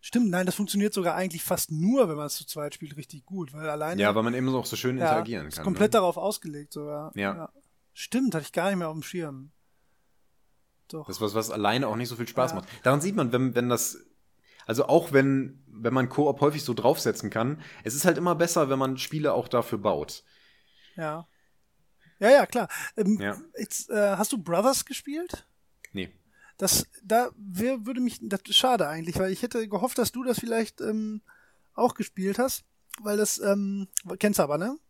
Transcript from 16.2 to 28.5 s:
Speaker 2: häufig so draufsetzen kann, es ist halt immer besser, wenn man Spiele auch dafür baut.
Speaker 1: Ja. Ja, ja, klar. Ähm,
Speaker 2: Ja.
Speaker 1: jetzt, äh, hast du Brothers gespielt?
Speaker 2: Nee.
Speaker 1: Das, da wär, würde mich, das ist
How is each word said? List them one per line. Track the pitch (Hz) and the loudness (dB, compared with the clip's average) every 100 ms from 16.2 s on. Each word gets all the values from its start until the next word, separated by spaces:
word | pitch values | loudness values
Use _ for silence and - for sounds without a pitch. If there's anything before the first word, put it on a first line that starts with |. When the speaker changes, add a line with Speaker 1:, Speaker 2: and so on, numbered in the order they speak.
| 151 120 | 2 4
Speaker 2:
häufig | 143 147 | 2 2
so | - | -4
draufsetzen | 117 113 - 120 107 104 | 2 2 2 0 -2 -4
kann, | 110 117 156 - - - | -2 -2 -4 -10 -12 -8
es | 135 | 0
ist | |
halt | 185 165 | 2 4
immer | 175 160 | 2 2
besser, | 170 175 139 | 2 2 2
wenn | 135 | 2
man | 131 131 | 0 -2
Spiele | - 156 151 | -6 -2 0
auch | 107 117 | 0 0
dafür | 123 113 104 | -2 0 -2
baut. | 101 80 73 - _ _ _ _ _ _ - - | 0 0 -4 -12 _ _ _ _ _ _ -20 -8
Speaker 1:
Ja. | 156 156 165 _ _ _ _ _ _ _ _ _ | -8 -8 -12 _ _ _ _ _ _ _ _ _
Ja, | 202 | 8
ja, | 277 214 | 8 8
klar. | 247 196 - - - | 0 -2 -6 -10 0
Ähm, | 196 208 | 2 2
Speaker 2:
Ja. | 202 202 - - | 0 -4 -12 -12
Speaker 1:
jetzt, | - - - | -8 -8 -4
äh, | 208 202 196 | 2 2 2
hast | 214 | 0
du | 247 | -2
Brothers | 160 170 233 262 | 0 2 2 2
gespielt? | - 262 - 294 349 - _ _ _ _ - | -4 -10 -8 -8 -8 -12 _ _ _ _ -14
Speaker 2:
Nee. | 101 90 _ _ _ - _ | -10 -10 _ _ _ -20 _
Speaker 1:
Das, | 190 - - - | 0 0 -2 -10
da | 196 220 247 - | 0 2 2 -4
wär, | 202 180 233 262 214 | -12 -2 -2 -2 -4
würde | 262 | -2
mich, | 247 - | -2 -4
das | - 196 | -6 -6
ist | - | 2